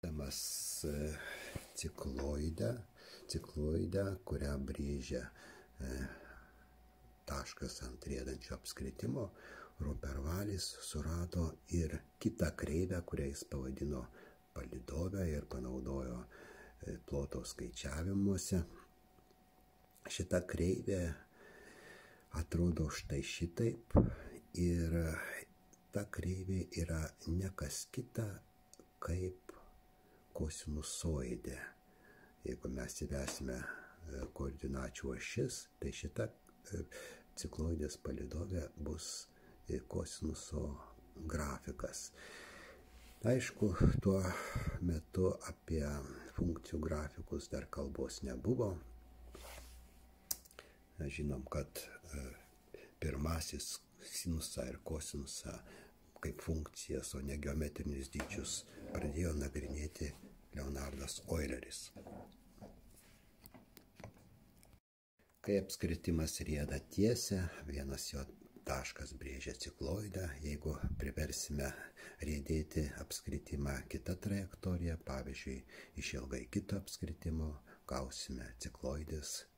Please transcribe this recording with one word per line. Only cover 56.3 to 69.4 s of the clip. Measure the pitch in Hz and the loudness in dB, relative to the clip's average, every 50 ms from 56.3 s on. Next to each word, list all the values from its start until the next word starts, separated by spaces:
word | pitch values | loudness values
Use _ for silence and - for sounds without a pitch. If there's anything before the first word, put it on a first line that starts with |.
| 80 - | -4 -4
funkcijas, | - - 82 78 78 - - - - - - 67 65 - - | -2 0 0 0 0 -4 -8 -10 -6 -2 -2 -2 -2 -2 -6
o | 67 | -4
ne | 67 69 69 | -4 -2 -4
geometrinius | 73 71 71 69 76 73 71 - - - 73 71 67 65 - | -2 -2 0 2 2 0 0 -2 -4 -2 -2 -2 -2 -4 -4
dydžius | - - - - - - - - - - - - - - - - - | -2 -4 -2 -2 -2 -4 -2 -2 -2 -4 -4 -8 -14 -14 -10 -4 -4
pradėjo | - - 76 71 80 90 85 78 | 0 0 0 2 2 2 2 2
nagrinėti | 73 69 71 - 73 69 69 71 73 73 78 - - - 71 - - - - - - - - - | 2 0 0 -2 -2 -4 -2 -2 -2 -2 -4 -2 -2 -4 -4 -4 -6 -14 -16 -18 -18 -20 -10 -6
Leonardas | 69 69 69 69 69 69 71 67 67 69 69 - - - | -4 -2 -2 -2 -2 -2 -2 -4 -4 -4 -4 -6 -6 -2
Euleris. | - - 80 76 - - 64 - - - - - - - - - - - - - - - - - - - - - - - - - - - - - - - - - - - - - - - - - - - - - - - - - - - - - - - - - - - - - - - - _ _ _ _ _ _ _ _ - _ _ _ - | 0 2 2 2 2 0 -2 -4 -8 -8 -10 -10 -10 -12 -12 -12 -12 -12 -12 -12 -14 -16 -20 -20 -20 -18 -16 -16 -16 -16 -18 -20 -20 -20 -20 -20 -20 -20 -20 -20 -20 -20 -20 -20 -20 -20 -20 -20 -20 -20 -20 -20 -20 -16 -14 -14 -14 -14 -14 -20 -20 -20 -20 -20 -20 -20 -20 -20 -20 -20 -20 _ _ _ _ _ _ _ _ -20 _ _ _ 2
Kai | - 104 98 | 6 6 6
apskritimas | 95 - - - - 85 82 - - - 85 80 80 78 - - | 6 4 -2 0 2 2 2 2 4 4 4 6 4 2 0 -2
rieda | - 78 76 73 73 69 71 69 - - | 0 2 2 2 2 2 0 -2 -4 -2
tiesia, | - - 101 110 123 120 - - 98 92 87 80 - - 76 | 4 6 8 8 8 6 2 2 2 2 2 0 -2 -4 -8
vienas | 73 69 69 69 67 67 67 - - | -4 -4 -2 -2 -2 -2 -4 -4 -4
jo | - 69 67 - - - - - - - - | -4 -4 -4 -6 -10 -18 -20 -20 -20 -12 -2
taškas | - - 65 67 - - - 69 67 - | -2 0 0 0 -4 -6 -8 -8 -8 -8
brėžia | - - 67 67 67 | -8 -8 -6 -6 -4